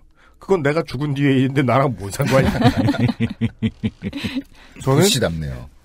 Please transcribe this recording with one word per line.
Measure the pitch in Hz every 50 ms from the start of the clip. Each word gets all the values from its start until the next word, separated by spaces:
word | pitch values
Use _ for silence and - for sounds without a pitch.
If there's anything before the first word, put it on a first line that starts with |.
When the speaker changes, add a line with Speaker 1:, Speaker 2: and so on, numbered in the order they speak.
| - - _ _ _ - - -
Speaker 1:
"그건 | - - 196 185 143
내가 | 139 151 165 160
죽은 | - - 123 147 147 139
뒤에 | 135 143 143 139
일인데 | 131 131 131 - 156 143
나랑 | 120 117 131 139 147 120 -
뭔 | - 101
상관이야." | - - - - - - - -
Speaker 2:
<laughs> | 185 - 220 240 - - - - 269 247 - 117 - - 117 - - - 117 113 - - - 113 - - - 104 - - - 190 - 285 - - 277 254 - - - - - - - - -
Speaker 1:
저는, | 131 131 143
Speaker 2:
부시답네요. | 175 202 175 131 107 87 82 80 78 71 67 62 64 - - - -